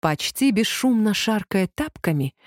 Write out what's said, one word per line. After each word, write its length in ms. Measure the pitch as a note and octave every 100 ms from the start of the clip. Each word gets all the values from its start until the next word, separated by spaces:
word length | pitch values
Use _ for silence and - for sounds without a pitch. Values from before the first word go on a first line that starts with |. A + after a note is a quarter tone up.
Почти 520 | D#3+ D3+ - - C4+
бесшумно 600 | G#3 A3 - C4 A#3 G#3+
шаркая 540 | G3 - G#3+ F#3 G3 F#3
тапками, 680 | - D4+ - - D3+ C3+ _